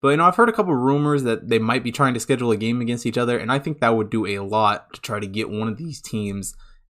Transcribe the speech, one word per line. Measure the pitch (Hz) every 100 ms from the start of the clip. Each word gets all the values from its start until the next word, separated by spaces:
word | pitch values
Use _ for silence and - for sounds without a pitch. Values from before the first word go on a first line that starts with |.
But, | 139
you | 147
know, |
I've | 170 180
heard | 233
a |
couple | 220 185
rumors | 139 127 143 147 147
that | 127 113 104
they | 113
might | 113 127
be | 123
trying | - 135
to | 120
schedule | - 131 120
a | 107
game | 110 120
against | 117 120 120
each | 117
other, | 120 120
and | 110
I | 135
think | 143 147
that | 117 113
would | 104
do | 110 101
a | 101
lot | 98 107 107 104 -
to | -
try | - 107
to | 101
get | 101 110
one | 104 110
of | 107
these | 165 139
teams | - 110 104 98 95 - - - _